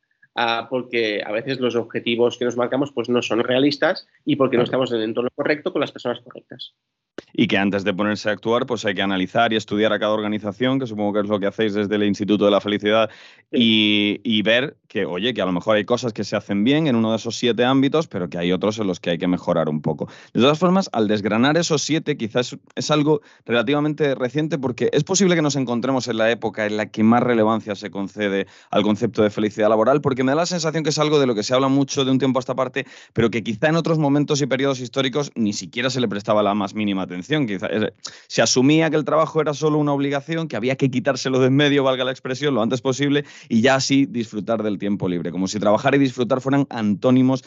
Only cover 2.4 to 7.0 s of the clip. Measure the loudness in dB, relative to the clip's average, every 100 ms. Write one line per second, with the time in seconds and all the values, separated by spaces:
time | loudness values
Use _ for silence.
2.4 | -2 -2 -2 -2 -2 -4 0 0 0 -2
3.4 | 0 2 2 2 -2 -2 -8 _ -2 0
4.4 | 2 2 2 0 0 -2 -2 -2 -4 -2
5.4 | -2 -2 -4 -4 -4 -4 -6 -6 -10 -20
6.4 | -20 -20 -20 _ _ _